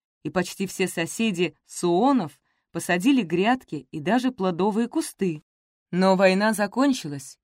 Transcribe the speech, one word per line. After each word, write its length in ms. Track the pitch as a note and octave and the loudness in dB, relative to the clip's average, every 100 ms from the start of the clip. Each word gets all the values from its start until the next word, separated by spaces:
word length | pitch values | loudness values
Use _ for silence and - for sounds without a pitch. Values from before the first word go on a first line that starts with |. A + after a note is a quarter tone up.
| _ _ | _ _
и 80 | D#3 | -6
почти 340 | F#3 F3+ - F#3+ | -2 -4 -4 -6
все 220 | - F#3+ | -2 -4
соседи 680 | - E3 - A3+ F3 F3 - _ | -2 -6 -2 -2 0 -2 -4 _
Суонов 720 | - F3 F3 B3 C4+ E3 - _ _ _ | -4 0 2 2 2 -2 -10 _ _ _
посадили 500 | E3+ - F3+ G3 C#4 | -8 -2 0 2 2
грядки 640 | F3 E3+ G3+ B3+ - D3+ - | 2 0 2 0 -4 -12 -10
и 80 | D#3+ | -8
даже 320 | D3 A#3+ B3+ | 0 0 0
плодовые 560 | B3+ F#3+ E3 G3 G#3 A#3+ | -2 -2 0 0 0 -2
кусты. 560 | D#4+ D#4 - G3 D3+ - _ _ _ _ | -2 -6 -4 -4 -4 -10 _ _ _ _
Но 240 | F3 F#3+ F#3 | 2 4 6
война 380 | G3 F#3+ G#3+ | 4 4 2
закончилась, 840 | G#3+ G3+ A#3 C#4+ B3+ D#3+ C#3+ - - | 0 -2 2 2 0 -4 -10 -14 -16